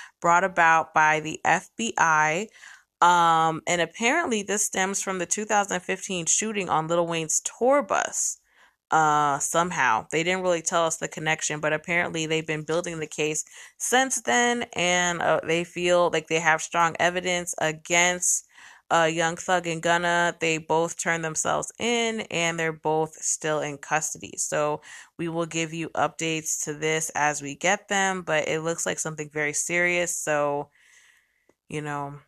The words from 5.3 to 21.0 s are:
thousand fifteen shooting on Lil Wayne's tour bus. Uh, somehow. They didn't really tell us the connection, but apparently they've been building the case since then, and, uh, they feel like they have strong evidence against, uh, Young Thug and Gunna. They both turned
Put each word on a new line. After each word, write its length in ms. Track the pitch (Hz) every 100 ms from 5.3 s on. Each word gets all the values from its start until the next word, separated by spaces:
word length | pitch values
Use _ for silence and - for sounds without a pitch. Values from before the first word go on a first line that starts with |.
| -
thousand 360 | 214 208 202 180
fifteen 440 | - 190 - 185 160
shooting 420 | - 214 208 180
on 180 | 151 156
Lil 180 | 170 170
Wayne's 340 | 170 156 -
tour 420 | - - 240 285
bus. 560 | 220 78 - - - - _ _ _ _ -
Uh, 480 | 156 156 151 147 143
somehow. 680 | - 165 175 175 131 110 -
They 100 | 156
didn't 200 | 170 185
really 200 | 185 170
tell 220 | 160 175 165
us 120 | 160
the 100 | 160
connection, 500 | - 156 156 - 151
but 140 | 156
apparently 540 | 156 165 175 175 165 156
they've 200 | 160 160
been 160 | 156
building 380 | 151 165 175 165
the 80 | 156
case 360 | - 151 156 - - - -
since 440 | - 247 262 -
then, 440 | - 240 240 240 -
and, 460 | - 175 180 180 170
uh, 200 | - 160
they 200 | - 165
feel 460 | 170 - 175 175 175
like 160 | 160 156
they 100 | 160
have 240 | 170 156
strong 320 | - 170 165 -
evidence 540 | 170 180 180 175 175 -
against, 880 | 156 156 - 175 180 180 - - - - - - -
uh, 180 | 170 160
Young 240 | 165 165 170
Thug 300 | - 180 170
and 160 | 165
Gunna. 540 | 170 170 175 170 175 165
They 200 | 165 160
both 380 | 156 160 170
turned 280 | -